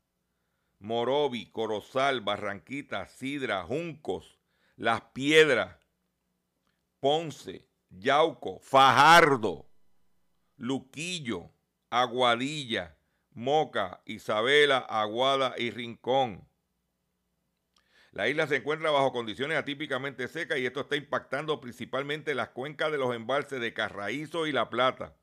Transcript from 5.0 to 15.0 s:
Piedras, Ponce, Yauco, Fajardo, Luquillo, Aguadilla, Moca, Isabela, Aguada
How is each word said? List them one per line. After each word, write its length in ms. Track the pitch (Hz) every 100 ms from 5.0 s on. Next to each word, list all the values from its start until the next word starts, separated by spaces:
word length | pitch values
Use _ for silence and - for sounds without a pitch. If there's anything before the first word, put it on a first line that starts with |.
| -
Piedras, 640 | 127 139 156 156 117 90 - _ _ _ _ _ _ _ _ _ _ _ _
Ponce, 680 | 139 156 165 - 98 - _ _ _
Yauco, 680 | 92 120 139 160 - 95 92
Fajardo, 1080 | - 135 135 123 151 170 156 127 107 76 - - _ _ _ _ _ _ _ _
Luquillo, 960 | 120 135 131 139 170 180 123 92 78 _ _ _ _
Aguadilla, 1080 | 120 127 123 123 117 139 151 123 104 85 _ _ _ _
Moca, 680 | - 127 151 135 113 92 - -
Isabela, 720 | 107 - 107 123 147 147 131
Aguada 760 | - 110